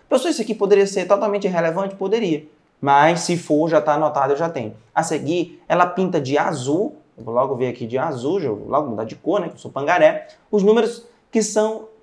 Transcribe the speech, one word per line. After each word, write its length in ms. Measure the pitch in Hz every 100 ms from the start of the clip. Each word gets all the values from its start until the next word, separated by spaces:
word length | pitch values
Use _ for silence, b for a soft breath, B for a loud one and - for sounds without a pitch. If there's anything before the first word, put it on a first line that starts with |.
| _
Professor, 220 | 254 349
isso 140 | 302
aqui 120 | 233
poderia 320 | - 196 202 196
ser 200 | 190 180
totalmente 380 | 202 214 202
irrelevante? 500 | 196 175 165 170 196
Poderia. 520 | 196 190 226 196 147 - _ _ _
Mas 420 | 139 143 156 170
se 180 | - 170
for, 280 | - 151 165
já 100 | 156
tá 140 | 151
anotado, 400 | 147 156 143 135
eu 20 | 143
já 140 | 165
tenho. 240 | 147 107 - _
A 80 | -
seguir, 600 | 165 151 135 175 156 - -
ela 200 | 170 180
pinta 340 | 190 185 175
de 160 | 131 143
azul, 600 | 196 147 127 160 240 - _ -
eu 80 |
vou 80 | 110
logo 220 | 120 135
ver 140 | 123 127
aqui 180 | 120 117
de 100 | 127
azul, 440 | 160 131 131 196
já 100 | 143
vou 180 | 104 107
logo 220 | 135 147
mudar 140 | 107
de 120 | 113 160
cor, 240 | 151 202
né, 80 | 165
que 60 |
eu 40 | -
sou 120 | 123
pangaré, 580 | 135 143 175 156 - B B B
os 120 | 208
números 440 | 196 226 220 - b b b
que 120 | 226
são, 460 | 208 214 220 220 - -